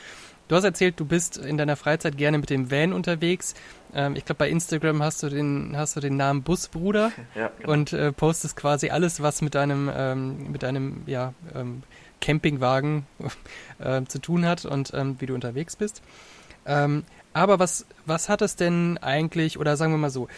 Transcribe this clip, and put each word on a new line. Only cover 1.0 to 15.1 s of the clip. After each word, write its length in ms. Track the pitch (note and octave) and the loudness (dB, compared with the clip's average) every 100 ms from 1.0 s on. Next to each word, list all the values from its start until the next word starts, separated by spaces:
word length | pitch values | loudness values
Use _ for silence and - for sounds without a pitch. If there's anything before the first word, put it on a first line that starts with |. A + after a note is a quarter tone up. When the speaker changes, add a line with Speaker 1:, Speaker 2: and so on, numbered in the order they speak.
| D3 | 0
Speaker 1:
bist 320 | E3+ - - | 0 0 -6
in 200 | C3+ D3+ | -4 0
deiner 180 | D3 D3 | 0 0
Freizeit 420 | D3 D#3+ E3 C#3 | 2 2 0 2
gerne 200 | C#3+ D3+ | 2 2
mit 140 | C#3+ | 2
dem 180 | C3+ B2+ | 0 2
Van 240 | C3+ E3+ | 2 2
unterwegs. 640 | F#3 F3 E3+ E3+ F#3 - - - - - - | 2 0 0 2 0 -2 -10 -16 -20 -10 -2
Ähm, 200 | C#3 C#3+ | -2 -2
ich 100 | - | -4
glaub, 120 | C3+ | 0
bei 120 | D3 | 2
Instagram 520 | E3 - D#3+ D#3 D#3 | 2 0 0 2 2
hast 220 | D3+ - | 0 -2
du 60 | D3 | -4
den, 460 | C#3+ D3 C#3+ - D3 | -2 0 0 -2 -4
hast 200 | D3+ D#3 | -4 -2
du 40 | |
den 180 | C#3 C#3 | 0 2
Namen 260 | C#3 C#3+ | 2 2
Busbruder 680 | C3+ F3+ - E3 F#3 G#3 A3 A3 | 2 -2 -2 -4 0 2 2 0
Speaker 2:
<laughs> 120 | A#2+ G#2+ | -12 -4
Ja, 160 | A2+ - | -4 -4
genau. 160 | - | 0
Speaker 1:
und, 200 | D3 D3 | 2 2
äh, 180 | C#3+ D3 | 0 0
postest 440 | C#3 D#3 E3 D#3 - | 2 2 2 -4 -2
quasi 340 | C#3+ C#3+ D3+ | 0 2 2
alles, 320 | D3+ F3 D#3 | 2 0 2
was 180 | D3 - | -2 0
mit 140 | D3 C#3+ | -2 0
deinem, 360 | C#3+ C#3 C#3 | 2 2 0
ähm, 580 | C3+ C3+ C3 C3 C#3+ C#3+ | -2 -2 -2 -4 -6 -8
mit 100 | C#3+ | -6
deinem, 400 | B2+ C3+ C3+ C#3 - | -4 -2 -4 -6 -6
ja, 260 | C3 B2+ B2+ E3 C3 | -4 -4 -8 -12 -8
ähm, 260 | B2 B2 - - - - | -8 -10 -14 -20 -20 -8
Campingwagen, 840 | - D3+ D#3+ C#3 B2+ C3 D3 D3+ C#3 - C3 - | -2 2 2 2 2 2 2 -2 -4 -10 -10 -10
<laughs> 360 | - - - - | -18 -20 -20 -10
äh, 240 | B2+ C3 | -2 -2
zu 160 | C3 C#3 | -2 -8
tun 260 | - F3 E3+ | -2 2 2
hat 200 | F3 - | 0 -2
und, 280 | C#3 C3+ | -4 -2
ähm, 220 | C#3 C3+ | -2 -2